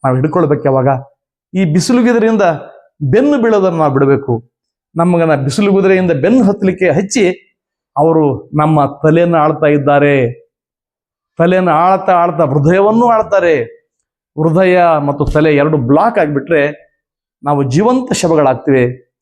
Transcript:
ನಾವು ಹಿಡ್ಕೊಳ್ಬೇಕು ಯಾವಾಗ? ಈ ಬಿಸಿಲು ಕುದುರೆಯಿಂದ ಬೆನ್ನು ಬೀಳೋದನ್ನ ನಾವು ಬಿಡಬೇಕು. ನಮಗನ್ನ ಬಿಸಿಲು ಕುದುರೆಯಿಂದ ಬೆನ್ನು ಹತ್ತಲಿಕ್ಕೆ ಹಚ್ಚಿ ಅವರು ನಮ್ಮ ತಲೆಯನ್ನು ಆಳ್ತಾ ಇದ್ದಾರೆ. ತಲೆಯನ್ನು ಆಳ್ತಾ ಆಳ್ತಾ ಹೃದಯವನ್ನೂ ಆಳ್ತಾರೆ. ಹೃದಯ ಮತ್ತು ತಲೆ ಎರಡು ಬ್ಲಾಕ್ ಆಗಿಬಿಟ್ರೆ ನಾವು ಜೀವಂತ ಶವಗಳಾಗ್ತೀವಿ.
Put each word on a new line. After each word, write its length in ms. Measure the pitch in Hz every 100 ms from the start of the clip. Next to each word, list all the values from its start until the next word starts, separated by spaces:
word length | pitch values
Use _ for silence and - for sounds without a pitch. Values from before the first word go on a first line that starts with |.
| 135
ನಾವು 100 | 127
ಹಿಡ್ಕೊಳ್ಬೇಕು 480 | 147 175 160 147 143
ಯಾವಾಗ? 220 | 135 131 131 131 _ _ _ _
ಈ 200 | 180 190
ಬಿಸಿಲು 280 | 151 - 240 240
ಕುದುರೆಯಿಂದ 340 | 233 220 220 185 151 - - _ _
ಬೆನ್ನು 400 | 143 202 285 285
ಬೀಳೋದನ್ನ 360 | 226 214 190 170
ನಾವು 160 | 156
ಬಿಡಬೇಕು. 580 | 135 139 139 135 117 - _ _ _ _ 160
ನಮಗನ್ನ 400 | 170 175 165 147
ಬಿಸಿಲು 360 | 135 135 202
ಕುದುರೆಯಿಂದ 400 | 196 190 190 185
ಬೆನ್ನು 320 | 151 156 254
ಹತ್ತಲಿಕ್ಕೆ 460 | 196 202 190 180 180
ಹಚ್ಚಿ 400 | 147 - - 185 180 _ _ _ _ _ -
ಅವರು 520 | 160 160 151 123 - 147
ನಮ್ಮ 420 | 151 156 139 -
ತಲೆಯನ್ನು 340 | 156 160 170 165
ಆಳ್ತಾ 280 | 151 156 151
ಇದ್ದಾರೆ. 680 | 147 139 143 143 143 120 123 _ _ _ _ _ _ _ _ _ _
ತಲೆಯನ್ನು 340 | 170 185 185
ಆಳ್ತಾ 420 | 156 175 190 190
ಆಳ್ತಾ 300 | 180 175 156
ಹೃದಯವನ್ನೂ 640 | 156 143 143 180 202 220 240
ಆಳ್ತಾರೆ. 560 | 226 220 202 180 151 117 - _ _ _ _ _ -
ಹೃದಯ 400 | 160 160 190 180 175 156 143
ಮತ್ತು 200 | 143 143
ತಲೆ 300 | 151 156 147
ಎರಡು 220 | 143 156
ಬ್ಲಾಕ್ 420 | 120 143 214 233
ಆಗಿಬಿಟ್ರೆ 520 | 156 143 139 160 143 - _ _ _ _ _ _
ನಾವು 200 | 139 143
ಜೀವಂತ 500 | 139 135 214 254 254
ಶವಗಳಾಗ್ತೀವಿ. 1000 | - 175 160 139 131 - 135 123 123 _ _